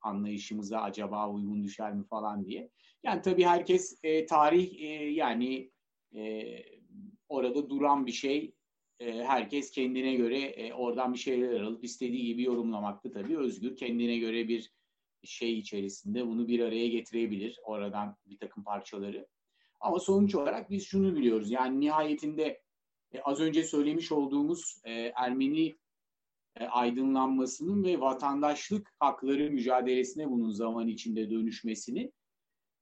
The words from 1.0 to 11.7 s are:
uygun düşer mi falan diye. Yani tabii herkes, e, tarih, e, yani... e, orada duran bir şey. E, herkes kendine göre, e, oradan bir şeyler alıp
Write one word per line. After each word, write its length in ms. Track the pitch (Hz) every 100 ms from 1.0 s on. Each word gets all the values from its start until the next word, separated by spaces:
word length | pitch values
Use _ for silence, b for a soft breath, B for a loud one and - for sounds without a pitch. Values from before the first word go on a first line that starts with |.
| 101 107 104
uygun 340 | 104 101 104
düşer 300 | 101 101 107
mi 120 | 101 101
falan 400 | 110 107 104 92
diye. 240 | - 240 _ b b
Yani 180 | 262 175
tabii 220 | 190 180
herkes, 560 | 175 175 170 180 - -
e, 220 | 160 160 156
tarih, 560 | 160 151 175 180 -
e, 40 | 151 151 147
yani... 600 | 156 139 117 123 131 131 _ _ _ _ 110
e, 300 | 107 110 117 120 - - _ - - - -
orada 400 | 139 123 135 143
duran 380 | 139 143 139 123
bir 40 |
şey. 420 | 117 139 147 160 - _ _ _ -
E, 140 | 120
herkes 580 | 113 123 131 104 143 139
kendine 440 | - 127 127 131 131
göre, 240 | 117 127
e, 340 | 139 - 113
oradan 400 | 127 120 117 127
bir 60 | 123
şeyler 420 | 139 127 123 113
alıp 220 | 107